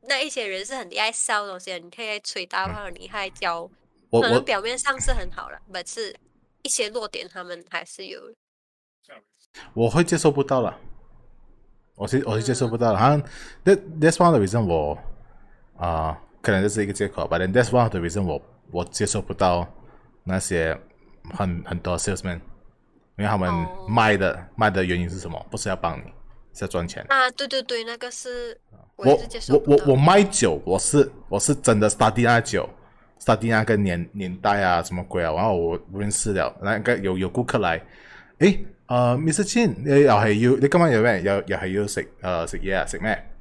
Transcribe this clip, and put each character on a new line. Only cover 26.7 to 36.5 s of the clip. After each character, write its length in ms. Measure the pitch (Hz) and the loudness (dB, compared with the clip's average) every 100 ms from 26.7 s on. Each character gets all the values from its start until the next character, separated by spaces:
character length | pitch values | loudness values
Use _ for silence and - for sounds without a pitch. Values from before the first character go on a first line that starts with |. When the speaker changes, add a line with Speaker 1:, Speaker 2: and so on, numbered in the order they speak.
| 90 85 | -4 -6
Speaker 2:
钱。 180 | - - | -8 -2
Speaker 1:
啊， 200 | 269 254 | 0 0
对， 160 | 254 277 | -2 -6
对， 140 | 262 | -6
对， 200 | 254 240 | -6 -8
那 120 | 226 233 | -8 -12
个 120 | 247 | -12
是， 500 | 247 254 247 240 - _ - _ - | -12 -12 -10 -12 -14 _ -20 _ -2
Speaker 2:
我， 100 | 123 | 4
Speaker 1:
我 20 | |
也 100 | 143 | 4
是 100 | - | 2
接 120 | 117 | -12
受 200 | - 143 | 2 2
不 160 | - 143 | 6 4
到。 100 | 147 | 6
Speaker 2:
我， 60 | |
我， 0 | |
我， 0 | |
我 40 | 131 | 6
卖 280 | 151 196 | 8 8
酒， 380 | 196 - 104 76 - | 6 4 2 0 0
我 140 | 95 | 0
是， 320 | - 143 135 - - | 2 4 4 0 -6
我 100 | 101 | -2
是 140 | - 135 | 0 2
真 240 | - 110 | 4 4
的 100 | 104 | 4
study 340 | - 110 104 | 4 2 4
那 160 | 117 120 | 4 4
酒， 260 | 110 98 - - - _ _ _ | 2 -4 -4 -10 -20 _ _ _
study 300 | - 110 113 | 0 2 2
那 140 | 110 | 0
个 120 | 107 107 | 2 2
年， 340 | 98 87 85 | 2 0 -4
年 220 | 101 95 92 | -6 -8 -2
代 240 | 104 101 | 0 2
啊， 200 | 95 85 | 2 2
什 140 | 82 90 | 0 -6
么 80 | |
鬼 200 | 87 90 | -4 -2
啊， 80 | 82 | -2
然 100 | 78 | 0
后 120 | 107 92 | 0 0
我 200 | 85 90 | 0 -4
不 220 | - 98 | -8 -8
认 100 | 104 | -4
识 220 | - 113 | -2 -2
了， 220 | 95 69 | 0 -2